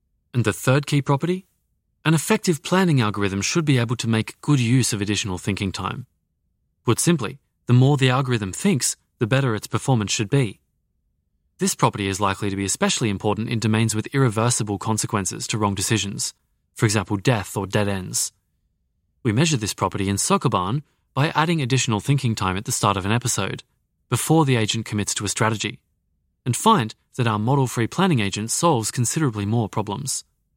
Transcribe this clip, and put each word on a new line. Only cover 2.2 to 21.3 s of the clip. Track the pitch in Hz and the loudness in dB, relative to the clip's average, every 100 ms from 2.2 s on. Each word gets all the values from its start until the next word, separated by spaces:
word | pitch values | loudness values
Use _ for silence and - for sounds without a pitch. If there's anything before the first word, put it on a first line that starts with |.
| - 214 - 156 | 2 0 0 -2
planning | - 185 185 139 | 0 2 4 4
algorithm | 107 104 101 98 | 2 0 -2 -2
should | - 170 | -2 0
be | 147 127 | 2 2
able | 117 120 | 2 -2
to | 113 | 0
make | 110 - - | 0 -2 -6
good | - 143 | 0 2
use | 113 131 110 | 4 2 2
of | 104 | 0
additional | 101 101 101 90 | -2 -2 -2 -6
thinking | - 98 98 | -4 -2 -2
time. | - 92 - - _ _ _ _ _ _ _ | -4 -6 -8 -14 _ _ _ _ _ _ _
Put | - 113 | 0 2
simply, | - 165 101 - _ _ - | 4 2 0 -8 _ _ 2
the | |
more | 123 135 143 | 6 6 6
the | 131 | 4
algorithm | 127 127 117 98 | 2 0 -2 -2
thinks, | - 202 147 - - _ - | -2 0 2 0 -6 _ -4
the | 110 | 0
better | 135 135 107 | 0 0 -4
its | - | -4
performance | 110 - 120 98 | -4 0 0 0
should | - 104 | -2 0
be. | 139 113 - _ _ _ _ _ _ _ _ _ - | 0 -2 -6 _ _ _ _ _ _ _ _ _ -6
This | 190 - | -4 0
property | 127 104 98 | 0 0 -2
is | 95 | 0
likely | 101 98 104 | -2 -2 -4
to | 98 | -4
be | |
especially | 98 - 202 - 113 | -4 -2 -2 0 -2
important | 95 107 101 123 | -2 -2 -2 -4
in | 117 | -2
domains | 110 110 113 | 0 2 2
with | 110 - | -2 -2
irreversible | 139 131 104 120 - 104 98 | 0 2 2 0 0 -2 -4
consequences | - 107 - 104 92 110 - | -2 -2 -2 -2 -4 -6 -6
to | 113 | -2
wrong | 104 98 | 0 0
decisions, | - 110 98 - - - _ _ _ | -2 -2 -2 -6 -8 -10 _ _ _
for | - | 2
example | 110 104 92 104 | 2 4 0 0
death | 139 113 - 107 | 2 0 0 -6
or | |
dead | 95 104 101 | -2 0 0
ends. | 98 95 117 - _ _ _ _ _ _ _ _ _ | -2 -4 -4 -6 _ _ _ _ _ _ _ _ _
We | 117 | -2
measure | 107 165 135 | 2 2 0
this | 104 | -2
property | - 95 101 98 | -2 -2 -2 -2
in | 101 | -2
Sokoban | - 196 127 104 90 143 - _ _ | 0 0 2 0 0 -4 -6 _ _
by | - | -2
adding | 156 | 0